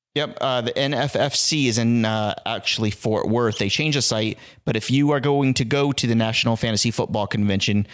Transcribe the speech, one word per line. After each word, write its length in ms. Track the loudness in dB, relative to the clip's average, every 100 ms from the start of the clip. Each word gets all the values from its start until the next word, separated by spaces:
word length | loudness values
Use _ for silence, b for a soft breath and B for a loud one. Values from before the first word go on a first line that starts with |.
| _ -4
Yep. 220 | -4 -4
Uh, 200 | -2 0
the 180 | -2 0
N 160 | 0
F 220 | 0 0 0
F 180 | 0
C 320 | 0 0 0 0
is 100 | 2
in, 280 | 2 2
uh, 300 | 2 0 -2 -4 -6
actually 460 | -6 -4 0 0
Fort 360 | 0 0 0 2
Worth. 300 | 2 2 0
They 100 | -2
changed 300 | 0 0 0
the 40 |
site, 360 | 0 0 -2 -6 B B
but 120 | -4 -4
if 120 | 0
you 220 | 2 2
are 80 | 2
going 360 | 2 2 2
to 100 | 0
go 260 | 0 0 0
to 160 | 0 0
the 80 |
National 400 | 2 2 0 0 0
Fantasy 360 | 0 0 0
Football 340 | -2 -2 -2 -2
Convention, 580 | 0 0 0 2 0 -2